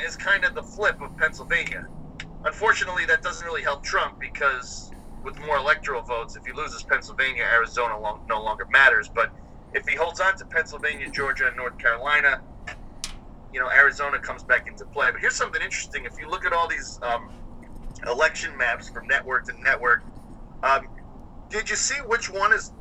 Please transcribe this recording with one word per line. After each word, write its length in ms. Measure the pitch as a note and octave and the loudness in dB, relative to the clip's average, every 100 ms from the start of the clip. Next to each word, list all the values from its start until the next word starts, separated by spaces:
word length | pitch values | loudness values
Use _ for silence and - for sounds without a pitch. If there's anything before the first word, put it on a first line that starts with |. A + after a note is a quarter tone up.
| E3 | 0
is 100 | - | -4
kind 300 | F#3+ G3 F3+ | 2 2 2
of 100 | D3+ | -2
the 80 | |
flip 360 | - - G3+ - | -8 0 0 0
of 140 | - D3+ | -4 0
Pennsylvania. 720 | D#3 - - E3+ D#3 - - - - - - - - | 0 0 -2 0 0 -6 -8 -12 -14 -12 -12 -6 -6
Unfortunately, 600 | - A3 - F#3 F3+ - | 0 4 4 2 0 4
that 160 | - | 4
doesn't 240 | F3+ - E3+ | 2 -6 -4
really 160 | D#3 | -2
help 220 | - - | 0 -2
Trump 340 | - F#3+ D#3+ C#3+ | 0 0 0 -4
because 720 | C3+ - C#3 C3 B2+ - - - - - | -10 0 2 2 -4 -10 -12 -14 -14 -10
with 140 | C3 - | -10 -8
more 160 | D3+ C#3+ | 0 2
electoral 440 | C#3 D3+ - B2+ | 4 2 2 -4
votes, 340 | A#2 A#2 A#2 - | -2 -4 -4 -10
if 80 | - | -10
he 80 | |
loses 300 | C3 - - | -8 -6 -6
Pennsylvania, 600 | - - - - C3 B2 | -2 -2 -2 0 0 2
Arizona 560 | G#2 A#2 A2+ A#2+ A#2+ G#2+ | 4 4 4 2 0 0
lo-, 220 | G#2+ G#2+ - | -4 -6 -2
no 120 | G#2+ | -2
longer 240 | A2 A2 A2+ | 0 -4 4
matters. 380 | B2+ C3+ G#2+ - | 8 8 6 2
But 200 | A#2 G#2+ - - - - | 0 0 -2 -18 -18 -6
if 120 | C3+ - | -4 -2
he 80 | C#3+ | 0
holds 260 | E3+ E3+ | 0 2
on 160 | F#3 - | 2 2
to 80 | - | 0
Pennsylvania, 640 | - - D3 D3 D3 C3+ | -2 -2 -2 -4 -4 -6
Georgia, 380 | - C#3 C3+ C3 | -2 -2 2 0
and 100 | C3+ | 0
North 200 | B2 - | -6 0
Carolina, 640 | B2 A#2 C3+ D3 C#3+ C3 - - - - - - - - - - - | 0 2 2 4 6 4 -2 -14 -12 -12 -12 -10 -10 -10 -12 -16 -10
you 60 | C3 | -2
know, 100 | B2+ | 4
Arizona 500 | C3+ C#3 C3+ C#3+ C3+ | 8 8 6 0 -2
comes 220 | - B2 | -4 -6
back 260 | - B2 A2+ | 4 4 2
into 180 | A2 - | -12 -8
play. 260 | - C#3 | 0 2
But 80 | - | 2
here's 160 | - - | 0 0
something 260 | - D#3+ | 0 -2
interesting. 440 | F#3 - - C#3+ B2 | -4 -6 -6 -8 -8
If 120 | - | -10
you 120 | D3+ | -6
look 160 | F#3 F#3 | -2 0
at 80 | |
all 140 | E3+ E3 | 2 2
these, 300 | D#3+ - - | 0 -6 -6
um, 260 | A#2+ A#2 - - - - - - - - - | -2 -2 -4 -14 -14 -14 -14 -12 -10 -8 -2
election 480 | B2 D#3+ - - B2+ | 4 4 4 -6 0
maps 320 | A#2+ - - | 0 0 -4
from 160 | A#2 A2 | -10 0
network 380 | - B2+ B2+ - | 0 2 -2 -2
to 140 | - | -2
network, 420 | C3 B2 A#2+ A#2 - - - - - - | 2 2 4 4 2 -14 -14 -14 -14 -2
um, 240 | C3 C3+ - - - - - - - | 2 2 2 -12 -14 -16 -16 -16 -6
did 200 | G#3+ G#3+ | -4 -2
you 80 | G#3 | 0
see 180 | - C#4+ G#3+ | 0 0 0
which 240 | A#3 - | 0 0
one 220 | F#3+ G#3 | 2 4
is 220 | G#3+ - - | 4 2 -12